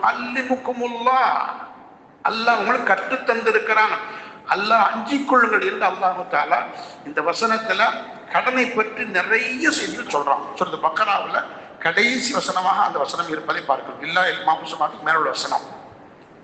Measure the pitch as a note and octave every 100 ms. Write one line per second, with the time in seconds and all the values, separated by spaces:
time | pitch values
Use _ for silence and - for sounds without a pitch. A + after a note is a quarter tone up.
0 | A3 A#3+ B3 B3+ B3+ B3+ B3+ B3 A#3+ A#3
1 | A#3+ C4 A3+ C#3+ - - - - - -
2 | - - - A3 A#3 A3+ G3+ B3+ A3+ F#3+
3 | - C4 - A3+ A3 A3 A3 A3 G#3+ -
4 | - - - - - E3+ G#3 A3+ G3 A3+
5 | A3 C#4+ - B3+ A3+ G#3 F#3+ - G3+ F#3
6 | F#3 F#3 F3 D3 D3 F3+ - - - -
7 | D3 D3+ D#3 E3 A3+ A3 A3+ F#3+ A3+ -
8 | - - - A#3+ B3+ B3+ B3 A3 G#3+ -
9 | A#3+ F#3+ F#3 A3+ B3 B3+ D#4+ - - -
10 | C#3+ D3 C#3+ C3 - - F3+ D#3 D#3+ E3
11 | G#3+ G3 - - - - - - E3 F3
12 | A#3+ B3+ - F#3 F3+ F3+ F#3 G3 G#3 E3+
13 | C3+ E3+ E3+ D#3 D3+ E3+ D3+ C3 - B2
14 | D3 F3+ F#3 C#3+ D#3 D#3+ - - D3+ -
15 | D#3 D#3+ D#3 B2 C#3 C3 - - - -
16 | - - - -